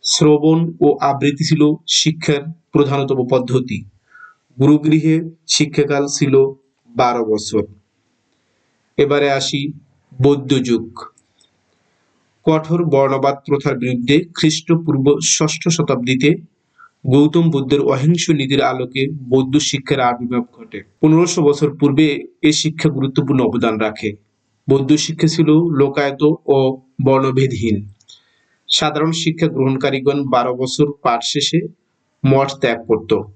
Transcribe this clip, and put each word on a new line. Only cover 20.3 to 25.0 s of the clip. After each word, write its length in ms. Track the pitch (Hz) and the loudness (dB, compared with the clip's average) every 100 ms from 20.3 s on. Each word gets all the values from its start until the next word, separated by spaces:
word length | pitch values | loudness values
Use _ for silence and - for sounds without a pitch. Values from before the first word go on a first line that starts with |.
| 120 117 | -4 -6
ঘটে। 260 | _ 113 101 - _ | _ -18 -18 -18 _
পনেরোশো 440 | 156 160 170 175 | 4 4 2 2
বছর 260 | 147 143 151 139 | 2 2 -2 0
পূর্বে 300 | 143 139 156 143 - _ | 0 4 2 0 -10 _
এ 80 | 151 | 0
শিক্ষা 360 | 151 156 151 156 | 0 -2 -2 -2
গুরুত্বপূর্ণ 520 | 131 135 143 131 131 | -2 -2 -2 0 0
অবদান 320 | 113 117 117 110 | 0 0 -2 -2
রাখে। 320 | 107 107 110 104 _ _ _ _ - | -4 -4 -8 -8 _ _ _ _ 0
বৌদ্ধ 220 | 135 131 | 0 2
শিক্ষা 320 | 151 | 0